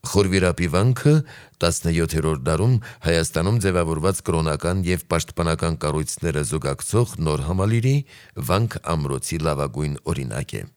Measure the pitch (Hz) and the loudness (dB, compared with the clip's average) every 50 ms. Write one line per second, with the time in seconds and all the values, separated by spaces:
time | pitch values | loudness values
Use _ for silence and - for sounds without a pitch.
0 | - - - 101 101 95 92 95 92 90 85 - 90 82 73 92 104 127 127 - | -8 2 2 2 4 4 4 4 2 2 2 0 -2 0 2 2 4 4 2 4
1 | - 147 151 156 139 - - - - - _ _ - 85 82 - - 85 82 82 | 4 4 4 4 2 -2 -12 -20 -20 -20 _ _ 0 0 0 0 0 0 2 2
2 | 82 80 - 80 73 80 78 71 64 82 80 80 101 123 127 110 113 - - - | 0 0 0 0 0 0 -2 0 0 0 0 2 4 2 2 2 0 -4 -18 -4
3 | - 82 85 82 82 - - 80 85 95 113 120 92 98 90 87 85 80 80 78 | 0 2 2 2 0 0 0 0 0 2 0 2 2 2 2 2 2 2 0 0
4 | 78 95 95 - - - 82 80 78 80 76 73 - 85 92 95 90 87 90 85 | 2 0 0 0 -2 -2 0 0 0 0 -2 -2 -2 -2 0 0 0 0 0 -2
5 | - _ 85 82 - - - - 85 82 82 76 80 82 80 - - 76 73 78 | 0 _ -2 -2 -2 -4 -4 -2 0 0 0 0 0 -2 -2 -2 -2 -2 -2 -2
6 | 76 - - - - 85 73 76 73 - 78 78 69 71 69 - - - - 110 | -4 -4 -6 -4 -4 -2 -2 -2 -2 -2 -4 -2 -2 -4 -4 -4 -6 -2 0 0
7 | 120 - - 85 82 78 76 71 67 78 90 92 95 107 113 117 113 131 135 143 | 0 0 -2 -4 -2 -2 0 0 -2 -2 0 0 2 2 2 2 2 2 2 2
8 | 135 _ - - - - _ - - - 90 101 117 110 - - - 76 82 78 | 0 _ -16 -20 -20 -16 _ -8 -2 0 2 2 2 0 -4 -6 -4 -2 -2 0
9 | 73 67 67 65 - - 82 80 78 80 76 69 71 67 55 71 76 73 71 69 | 0 -2 -2 -4 -4 -6 -4 -2 0 0 0 0 -2 -4 -2 -4 -4 -4 -4 -6
10 | _ 73 69 67 67 60 53 65 65 - - 52 50 - _ | _ -4 -4 -4 -4 -6 -6 -8 -8 -8 -10 -10 -10 -12 _